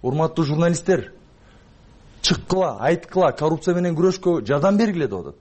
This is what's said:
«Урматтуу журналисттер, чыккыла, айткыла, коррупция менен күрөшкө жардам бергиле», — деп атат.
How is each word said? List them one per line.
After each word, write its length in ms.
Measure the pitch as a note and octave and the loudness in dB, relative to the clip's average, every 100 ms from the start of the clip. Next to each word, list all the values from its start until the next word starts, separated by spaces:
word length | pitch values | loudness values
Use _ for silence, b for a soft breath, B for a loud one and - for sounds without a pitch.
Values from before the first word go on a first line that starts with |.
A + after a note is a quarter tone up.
«Урматтуу 420 | B2 C#3+ D#3+ D#3+ D3+ | -2 0 -2 0 -2
журналисттер, 680 | D3+ E3+ E3+ - F3 - - - _ b b b - - - - - | 2 0 0 0 0 -2 -18 -20 _ b b b -20 -20 -20 -20 -6
чыккыла, 560 | - F3 - F#3 F3 G2+ | -4 -4 -2 0 0 0
айткыла, 520 | B2+ E3+ - F#3 E3 | 0 0 -2 2 2
коррупция 440 | - D3+ D#3+ - F3 | 2 -2 0 0 0
менен 200 | F3 D#3+ | 0 2
күрөшкө 500 | F#3 F#3 F3+ E3 G#2+ | 2 2 0 0 0
жардам 320 | C#3+ F3+ G3+ | 2 4 4
бергиле», — 300 | A3+ F3 C3+ | 2 0 -4
деп 100 | G2 | -4
атат. 160 | D2 - | -10 -16